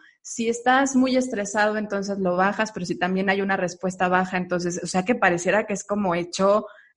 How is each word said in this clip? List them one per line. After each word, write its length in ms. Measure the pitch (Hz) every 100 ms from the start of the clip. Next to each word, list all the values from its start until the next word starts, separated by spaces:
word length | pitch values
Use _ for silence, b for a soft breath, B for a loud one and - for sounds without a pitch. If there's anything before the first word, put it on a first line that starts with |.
| B B
si 280 | - - 226
estás 480 | 233 247 262 269 262
muy 200 | 262 254
estresado, 600 | 254 208 202 214 214 214
entonces 420 | 208 202 196 196
lo 160 | 185 180
bajas, 360 | 190 208 214
pero 140 | - 175
si 100 | 170
también 320 | 180 185 196
hay 100 | 196
una 160 | 196 190
respuesta 520 | 180 175 190 185 180
baja, 280 | 180 185 185
entonces, 440 | 180 180 175 180
o 40 | 180
sea, 160 | 185
que 100 | 185
pareciera 500 | 220 190 170 190 202
que 100 | 220
es 100 | 196
como 300 | - 208 196 170
hecho 500 | 175 - 196 214 220 B B